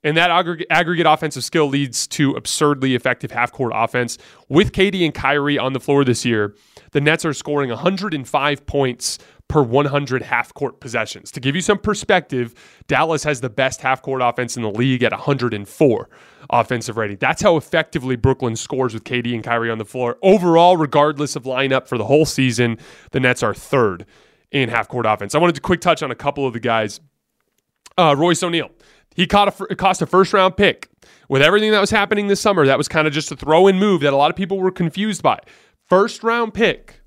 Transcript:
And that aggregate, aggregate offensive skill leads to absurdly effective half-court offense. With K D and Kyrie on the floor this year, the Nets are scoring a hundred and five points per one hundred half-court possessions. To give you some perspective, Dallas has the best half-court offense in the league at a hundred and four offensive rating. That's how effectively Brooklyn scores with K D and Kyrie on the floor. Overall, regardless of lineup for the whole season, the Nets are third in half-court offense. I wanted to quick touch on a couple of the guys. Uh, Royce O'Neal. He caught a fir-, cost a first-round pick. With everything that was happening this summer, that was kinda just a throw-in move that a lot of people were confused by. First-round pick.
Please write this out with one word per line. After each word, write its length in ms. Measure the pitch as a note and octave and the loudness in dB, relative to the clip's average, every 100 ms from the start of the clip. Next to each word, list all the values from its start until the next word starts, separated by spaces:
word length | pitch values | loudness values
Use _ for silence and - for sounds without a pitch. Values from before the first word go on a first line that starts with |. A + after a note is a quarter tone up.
And 140 | D3+ D#3+ | 0 2
that 140 | F3 | 2
aggregate, 340 | E3+ F3 E3 - | 2 -2 -6 -2
aggregate 340 | D#3+ E3+ E3+ D#3 | 0 0 0 2
offensive 380 | D#3 D#3 C3 | 2 -2 -6
skill 240 | - E3 D3 | -4 -2 0
leads 400 | C#3 C#3 A2+ - | 0 -4 -6 -8
to 240 | - C#3 | 0 0
absurdly 640 | A2+ - - D3+ C#3+ C3+ B2 | 0 -6 0 0 0 0 0
effective 340 | C3 B2 A2 | 0 -4 -6
half-court 420 | A#2 A#2+ - B2 A2 | -4 -4 -2 -4 -2
offense. 420 | A2+ B2 A#2+ - - - _ | -2 -2 -4 -8 -16 -20 _
With 240 | C#3 G3 | 0 0
K 160 | - G3 | 2 0
D 160 | G3 E3 | 2 -2
and 80 | |
Kyrie 460 | - C3+ D3 C#3+ C#3+ | 0 0 0 0 -2
on 140 | B2+ | -2
the 60 | C3+ | -4
floor 240 | - C#3+ | 0 2
this 220 | C3+ A#2 B2 | 4 0 0
year, 300 | A2 G#2 - _ - _ | 0 -2 -6 _ -20 _
the 80 | D3 | -2
Nets 240 | D3 D#3+ | 0 0
are 100 | E3 | -2
scoring 360 | C#3 - D3 C3 | -6 -4 -4 -2
a 80 | A2+ | -2
hundred 380 | E3+ F#3+ G3+ D#3 | -2 -2 -6 -6
and 120 | B2 | -4
five 380 | C#3+ C#3+ C#3+ - | -2 0 -2 -4
points 540 | C#3+ C3+ A#2+ - - - _ _ | -2 -2 -2 -8 -10 -16 _ _
per 140 | D3+ | 0
one 240 | B2 B2+ C#3+ | 2 2 2
hundred 380 | C#3+ C#3 B2+ | -2 -2 -6
half-court 560 | - A#2+ - - C#3 - | -2 -2 -4 -6 -8 -8
possessions. 500 | - A2+ A2 F#2+ - | -8 -6 -6 -10 -14
To 80 | - | -6
give 160 | B2+ D3+ | -4 -2
you 60 | |
some 160 | F3+ G3+ | -2 -2
perspective, 760 | G#3 G#3 - F#3+ - C3 A#2 _ - _ - | 0 -4 0 0 0 -6 -6 _ -20 _ -2
Dallas 360 | C3+ D#3+ D#3 D3+ | 0 0 -2 -2
has 160 | C3+ | -4
the 80 | B2 | -6
best 320 | G#2+ C3 - | -2 -2 -2
half-court 400 | C3 B2+ - C3+ | -2 -2 -4 -2
offense 340 | B2 A#2+ A#2+ - | -2 -2 -6 -4
in 60 | |
the 80 | A2+ | -6
league 320 | G#2 C3 B2+ | -2 0 2
at 100 | A#2 | 0
a 40 | - | -2
hundred 360 | - C#3 B2 | -2 -2 -2
and 140 | G#2+ G2+ | -4 -10
four 420 | - D3+ G#2+ - _ _ _ - | 0 2 2 -4 _ _ _ -2
offensive 480 | A#2+ A2+ B2 A2 A2 | 0 0 -4 -4 -6
rating. 200 | G#2+ G2+ | -6 -2
That's 240 | C3 C#3+ | -2 2
how 120 | G#3 E3 | 2 2
effectively 600 | - C3+ B2 D#3 B2+ B2+ | 0 -4 -2 -6 -4 0
Brooklyn 400 | C3+ C3 B2 A2+ | 0 0 -2 -6
scores 400 | - C3 B2+ A2 | -6 -4 -4 -4
with 80 | |
K 180 | - B2 | -6 -6
D 140 | A#2+ A#2 | -4 -6
and 80 | |
Kyrie 260 | A2+ A#2 A#2 | -4 -2 -2
on 80 | A2+ | -6
the 80 | G#2 | -8
floor. 320 | B2+ A#2+ - | -6 -6 0
Overall, 540 | G3 G3+ F3 E3 F3 F3+ | 4 4 6 6 6 4
regardless 580 | D3 C#3+ D3 D3 D3 C#3+ | 2 2 2 0 -6 -6
of 80 | |
lineup 440 | B2 B2+ C3+ C3+ - | -6 -2 0 0 -2
for 120 | B2 | -6
the 60 | G2+ | 2
whole 200 | C#3+ D3+ | 2 2
season, 540 | - C3 A2+ A#2+ A2+ - - - | 0 0 2 0 -2 -12 -20 -8
the 80 | C3+ | -2
Nets 240 | B2+ B2 | 0 0
are 100 | A2 | -2
third 540 | G2 - C#3 A2 F2+ - _ _ _ _ | -4 -2 2 2 -2 -14 _ _ _ _
in 160 | C#3+ B2 | -4 0
half-court 380 | A#2 G#2 B2 A2+ | -2 -4 -4 -2
offense. 300 | G#2+ G2+ D3+ | -2 -2 0
I 20 | |
wanted 180 | F3 D3+ | 2 0
to 60 | |
quick 180 | - F3+ | -4 -2
touch 220 | - D#3+ | 0 0
on 80 | C#3+ | -2
a 60 | A#2+ | -4
couple 320 | D3 C#3+ C3+ | -6 -2 -4
of 60 | |
the 60 | A#2 | -4
guys. 400 | A#2 A2+ A2 - _ _ _ _ _ _ _ _ - - | -2 -2 -2 -8 _ _ _ _ _ _ _ _ -10 0
Uh, 160 | E3+ C#3+ | 2 4
Royce 240 | E3+ E3+ | 2 0
O'Neal. 300 | F3+ E3+ B2 _ _ _ _ | -2 -4 -6 _ _ _ _
He 140 | - F#3 | -4 0
caught 220 | G3+ G3+ | 2 2
a 20 | |
fir-, 160 | - G3 | -2 -10
cost 340 | F#3+ F#3+ - | -8 -6 -4
a 40 | D#3+ | 0
first-round 500 | F#3 F#3+ G3+ F#3 F#3 | 2 4 4 2 2
pick. 320 | G3+ - - _ _ _ _ | 0 0 -12 _ _ _ _
With 140 | C3+ | 2
everything 300 | D3 G#3 G#3+ | 6 4 4
that 100 | G#3+ | 2
was 80 | G3 | 2
happening 380 | G#3+ G3+ G#3 G3+ | 0 0 -2 0
this 120 | G3 | 0
summer, 260 | A3 F#3+ C#3 | 2 2 4
that 120 | C3+ | 2
was 100 | D3 | 0
kinda 220 | D#3+ D#3 | 0 0
just 200 | C#3+ D3 | -2 -6
a 60 | C#3+ | -10
throw-in 420 | C#3 D#3 G3 F#3 | 2 4 6 4
move 220 | G#3 F3+ | 2 2
that 120 | C#3+ | 2
a 20 | C#3 | 2
lot 140 | D3 | 0
of 80 | E3+ | 0
people 200 | F#3+ G3 | -4 -2
were 140 | F#3 | -4
confused 500 | F#3 F3 F#3 G#3+ F#3 | -2 -4 -2 -6 -2
by. 180 | D3+ A2 - - _ _ _ | -2 -2 -8 -20 _ _ _
First-round 640 | F#3 A3+ A#3 A3+ A#3 A#3 | 2 2 -2 -2 -2 -2
pick. 480 | F#3+ G#3+ - - - | 0 0 -2 -12 -20